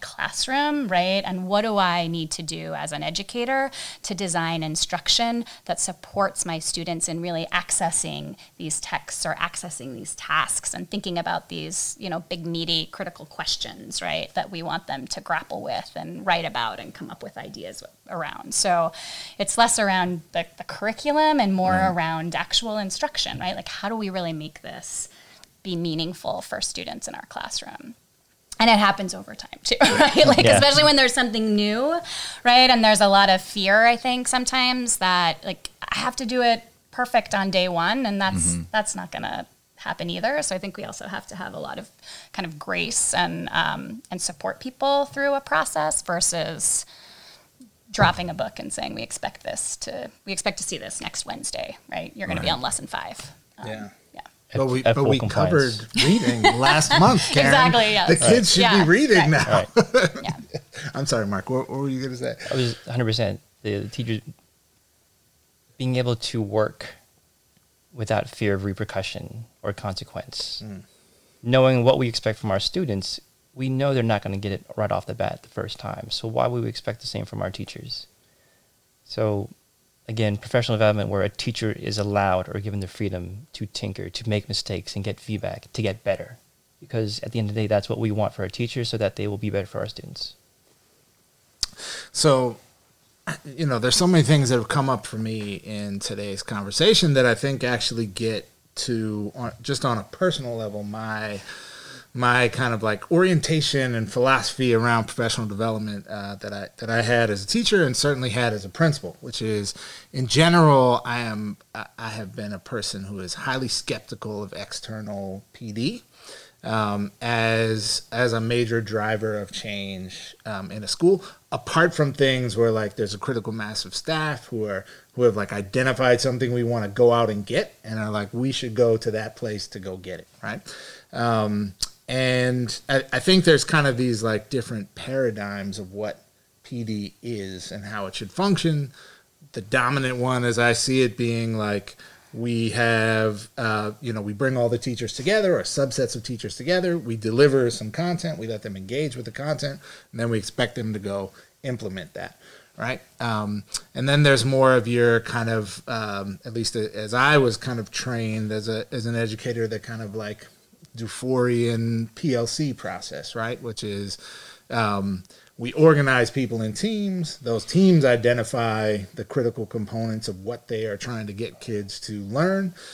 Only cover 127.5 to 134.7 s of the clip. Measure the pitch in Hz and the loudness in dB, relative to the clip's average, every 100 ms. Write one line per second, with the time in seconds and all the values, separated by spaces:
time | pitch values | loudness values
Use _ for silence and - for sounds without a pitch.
127.5 | 135 208 - 110 110 107 104 101 120 131 | -2 -2 -8 -8 -6 -2 -2 -4 -2 -2
128.5 | 127 123 110 117 113 117 110 110 - 117 | -2 -4 4 4 4 0 -4 -6 -8 -8
129.5 | 104 - 101 95 92 90 85 - _ 104 | -8 -10 -12 -10 -10 -10 -14 -16 _ -10
130.5 | 120 - - - - _ - 120 110 107 | -10 -12 -18 -18 -20 _ -2 0 2 2
131.5 | 104 101 - - - - 127 127 127 127 | 0 -4 -6 -10 -10 -6 -2 2 2 2
132.5 | 127 117 - - 135 - 127 190 185 170 | 0 -2 -6 0 0 0 0 4 6 8
133.5 | 147 - 160 139 120 127 110 113 107 - | 6 6 4 4 2 0 0 0 -2 -2
134.5 | 131 - | -4 -4